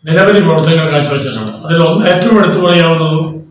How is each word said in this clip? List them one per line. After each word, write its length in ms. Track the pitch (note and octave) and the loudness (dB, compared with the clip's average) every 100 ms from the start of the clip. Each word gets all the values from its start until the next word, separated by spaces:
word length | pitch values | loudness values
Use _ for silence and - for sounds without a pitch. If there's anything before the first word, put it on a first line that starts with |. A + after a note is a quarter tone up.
| D#3 | 0
നിരവധി 340 | E3+ G3 G3+ E3 | 2 4 2 2
പ്രവർത്തനങ്ങൾ 420 | D#3+ D#3 E3 D#3 | 0 2 0 0
കാഴ്ചവെച്ചിട്ടുണ്ട്. 600 | D3 C#3+ C#3 - A#2+ - - - | -2 -2 -4 -6 -8 -10 -12 -4
അതിൽ 160 | E3 E3 | 0 2
ഒന്ന് 160 | F3 A3 | 2 0
ഏറ്റവും 260 | F3+ A#3 A3 | 0 2 2
എടുത്തു 180 | F#3 F3 F3+ | 2 0 2
പറയാവുന്നതും 600 | F3 E3 D#3+ D#3 D#3 D#3+ - - | 2 2 0 -2 -2 -4 -10 -18